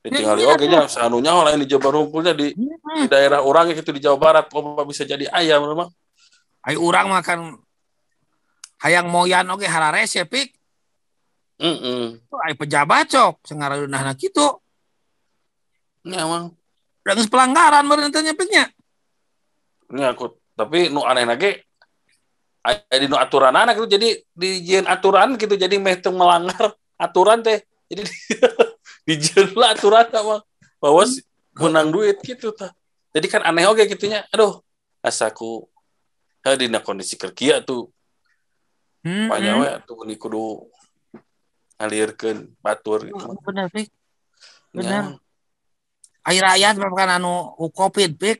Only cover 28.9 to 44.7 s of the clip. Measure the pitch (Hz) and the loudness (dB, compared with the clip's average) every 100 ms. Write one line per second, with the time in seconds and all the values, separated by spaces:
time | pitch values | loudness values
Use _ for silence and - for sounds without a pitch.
28.9 | - - 156 151 - 196 190 240 220 202 | -18 -6 -4 0 2 2 4 2 2 4
29.9 | 214 233 220 214 214 _ _ _ _ 147 | 4 4 0 -4 -6 _ _ _ _ 4
30.9 | 156 214 160 - _ _ - 160 160 156 | 4 4 0 -12 _ _ -4 0 2 0
31.9 | 170 214 202 - 247 226 214 185 _ _ | 0 0 -2 -6 -12 -12 -12 -16 _ _
32.9 | _ _ 156 165 214 175 165 180 220 202 | _ _ -6 -2 -2 0 2 2 4 2
33.9 | 196 202 214 196 220 214 180 _ _ _ | 0 -6 -6 -6 0 0 0 _ _ _
34.9 | _ - - 113 - 113 113 - _ _ | _ -6 -4 -4 -6 -12 -12 -16 _ _
35.9 | _ _ _ _ _ - 135 127 113 - | _ _ _ _ _ -2 0 0 -4 -6
36.9 | 98 92 - 95 90 131 143 123 127 110 | -10 -10 -12 -12 -6 0 0 0 -10 -10
37.9 | _ _ _ _ _ _ _ _ _ _ | _ _ _ _ _ _ _ _ _ _
38.9 | _ 160 190 220 107 101 110 139 - _ | _ -10 -6 -4 -2 -2 0 -2 -4 _
39.9 | 113 110 107 113 107 110 107 - _ _ | -18 -14 -12 -8 -8 -8 -10 -16 _ _
40.9 | _ _ - _ _ _ _ _ _ 107 | _ _ -20 _ _ _ _ _ _ -8
41.9 | 107 107 - 110 107 - _ 104 107 - | -4 -4 -4 -8 -8 -12 _ -6 -6 -4
42.9 | 107 110 101 - - - 196 185 208 214 | -6 -6 -16 -16 -14 -10 -8 -8 -8 -12
43.9 | _ _ _ _ _ - _ _ | _ _ _ _ _ -20 _ _